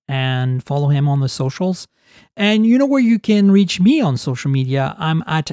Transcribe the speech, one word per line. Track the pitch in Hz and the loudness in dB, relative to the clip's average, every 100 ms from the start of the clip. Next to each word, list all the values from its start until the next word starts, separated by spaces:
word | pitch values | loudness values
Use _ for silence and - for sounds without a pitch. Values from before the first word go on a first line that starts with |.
| - | -8
and | 135 131 127 127 127 | -4 -2 -2 -2 -4
follow | - 143 143 | -4 -2 0
him | 143 143 | 2 0
on | 139 | 0
the | 135 | -2
socials. | - 135 - 185 180 - _ _ - _ - | -2 -6 -2 -4 -4 -10 _ _ -20 _ -2
And | 208 214 | 0 2
you | 226 254 | 2 2
know | 277 | 2
where | 269 | 2
you | 233 226 | 2 0
can | - 208 196 | 2 2 4
reach | 196 190 - | 4 2 2
me | 190 311 | 2 4
on | 185 123 | 0 -2
social | - 123 143 | -4 -4 -2
media. | 135 131 135 135 - | -2 0 -2 -4 -4
I'm | 160 160 - | -4 -4 -2
at | 160 - | -4 -4